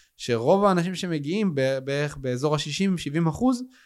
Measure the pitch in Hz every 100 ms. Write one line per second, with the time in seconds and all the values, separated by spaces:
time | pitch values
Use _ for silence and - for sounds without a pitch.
0 | _ - - 113 127 196 202 180 175 175
1 | 185 160 143 202 202 139 131 135 131 143
2 | 147 143 131 123 147 147 151 143 196 180
3 | 143 156 165 151 247 247 254 _